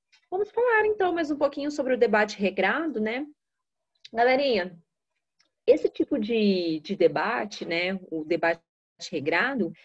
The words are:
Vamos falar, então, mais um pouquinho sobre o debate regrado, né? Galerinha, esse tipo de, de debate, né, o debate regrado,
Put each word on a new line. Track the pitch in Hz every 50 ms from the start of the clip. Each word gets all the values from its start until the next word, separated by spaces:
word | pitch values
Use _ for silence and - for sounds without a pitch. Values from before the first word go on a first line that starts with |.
| _ _ _ _ _ -
Vamos | - 370 415 403
falar, | - - 480 494 453 427 427
então, | 427 427 427 381 359 339
mais | 339 330 277
um | 302
pouquinho | 277 294 277 285 285 277 294
sobre | 294 294 269 254 254
o | 233
debate | 240 226 208 214 214 214 - -
regrado, | 202 190 185 196 185 190 226 277 330 320 247 226
né? | 214 214 226 254 302 294 294 _ _ _ _ _ _ _ _ _ _ _ _ _ - - -
Galerinha, | 220 240 247 262 262 285 277 240 196 175 185 175 - _ _ _ _ _ _ _ _ _ _ _ _ _ _ _ _ _
esse | - - - - -
tipo | - - 330 - 294 262
de, | 214 208 233 220 214 202 196 185 175 170 160 160
de | 156 - 196
debate, | 160 185 160 147 151 165 202 233 247 220 208 - - 170
né, | 165 170 170 175 185 190 185 185 -
o | - 160 156
debate | 156 175 165 165 165 170 170 _ _ _ _ _ _ _ - - - -
regrado, | 160 131 151 160 175 208 254 277 254 190 165 - -